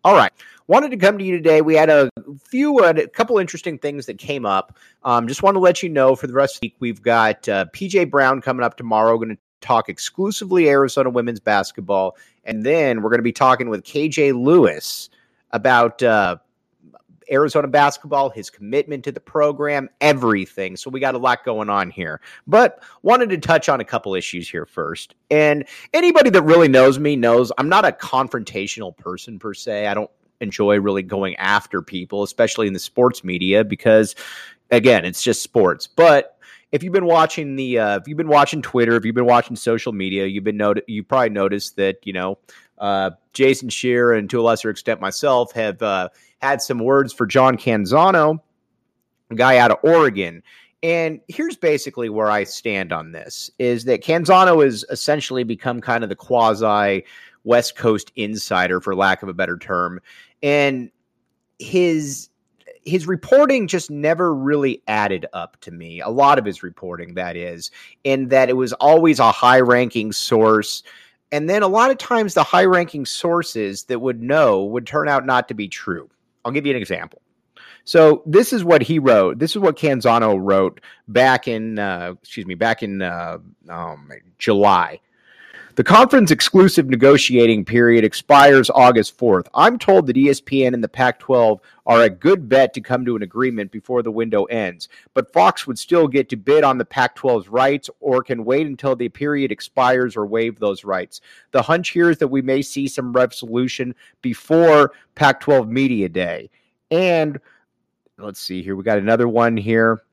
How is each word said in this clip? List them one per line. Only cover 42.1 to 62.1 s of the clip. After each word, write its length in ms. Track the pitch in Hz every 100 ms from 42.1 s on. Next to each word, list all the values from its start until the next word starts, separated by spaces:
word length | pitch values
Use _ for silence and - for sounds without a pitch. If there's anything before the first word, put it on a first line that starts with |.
know, 280 | 92 92 98 _ _ _ _
uh, 340 | 104 98 95 85 _
Jason 380 | - 135 131 127
Scheer 420 | - 127 120 120
and 180 | 110 101
to 100 | 120
a 20 |
lesser 260 | 113 110 110
extent 300 | 101 - 110
myself 540 | 98 - 147 123 120
have, 280 | 117 110 92
uh, 280 | 107 95 90 _ _ _
had 180 | 135 139
some 200 | - 123
words 340 | 117 139 131
for 140 | - 110
John 280 | 135 131
Canzano, 840 | 120 127 110 95 143 185 180 156 160 _ _ _ _ _ _ _ _ _
a 60 |
guy 220 | 113 127 123
out 120 | 120
of 80 | -
Oregon. 580 | 151 165 143 98 87 85 _ _ _ _
And 400 | 165 170 160 156 -
here's 280 | - 330
basically 540 | 240 170 147 139 127 117
where 220 | 107 107
I 140 | 107
stand 460 | 98 - 113 101 90
on 200 | 82 80
this, 400 | 82 - - - -
is 260 | 123 120
that 180 | 120 117
Canzano 600 | - 165 165 185 185 165
has 200 | 139 107 -
essentially 540 | 131 - 151 - 127
become 380 | 117 107 131 120
kind 220 | 127 120
of 60 | 110
the 60 |
quasi 880 | - - 120 113 107 110 104 101 98 - - - _
West 320 | 110 120 -
Coast 360 | - 117 107 -
insider, 680 | - 104 107 - 92 90 92
for 140 | 101
lack 260 | 95 95 95
of 80 | 98
a 60 |
better 200 | 90 87
term. 460 | 87 - 90 87 90 _ - _ _
And 480 | 143 147 143 131 117 _ _ _ _ _ _ _
his, 680 | - 185 175 160 147